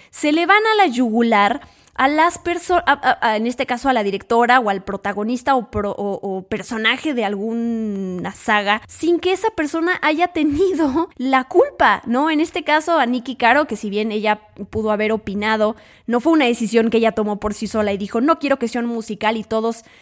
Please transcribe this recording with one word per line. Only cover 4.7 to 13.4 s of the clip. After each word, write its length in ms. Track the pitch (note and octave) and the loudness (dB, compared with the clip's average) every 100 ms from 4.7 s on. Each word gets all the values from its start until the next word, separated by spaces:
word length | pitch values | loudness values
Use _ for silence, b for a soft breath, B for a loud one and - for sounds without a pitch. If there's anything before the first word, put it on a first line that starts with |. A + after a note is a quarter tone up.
| G3 | -4
protagonista 720 | G3 F#3+ G3+ G3 A3 B3 C#4 C4 | -6 -8 -6 -6 -4 -4 0 0
o 140 | G#3 | 0
pro-, 220 | G#3 G3+ | -6 -4
o, 280 | - G3+ G3 | -4 -6 -6
o 220 | G3 F#3+ | -6 -8
personaje 720 | F#3+ G#3+ - A3+ A3 B3 D#4 | -6 -8 -6 -2 0 0 -2
de 120 | B3 G3+ | -2 -2
alguna 1080 | G3+ A3 A#3 A#3 A3+ A3 G3 F#3+ F3+ F3 | -2 -4 -4 -4 -4 -4 -6 -6 -6 -8
saga, 480 | - - G#3+ G3+ G#3+ - | -6 0 0 2 -2 -4
sin 320 | - D#4+ E4+ | -4 0 0
que 140 | F4+ | 0
esa 160 | F#4+ A4 | 0 -2
persona 480 | A4 D4+ E4 E4+ F4+ | -2 -4 -2 -2 0
haya 280 | D4+ D#4 F4 | 0 0 0
tenido 800 | E4+ D4+ C#4+ F#4+ D#4+ D4 C#4 E4+ - | 0 0 2 2 2 0 0 -2 -4
la 260 | B3+ C4 | 0 0
culpa, 580 | B3+ F4+ C#5+ - B3+ G3+ - | 2 2 2 4 2 2 0
¿no? 260 | A#3+ D#4 | 0 2
En 80 | D4+ | 2
este 240 | E4+ F#4 | 0 -2
caso 340 | D4+ D4+ D#4 E4 | 0 0 2 2
a 80 | A#3+ | 2
Nikki 300 | B3 A#3+ | -2 -6
Caro, 320 | A#3+ | 0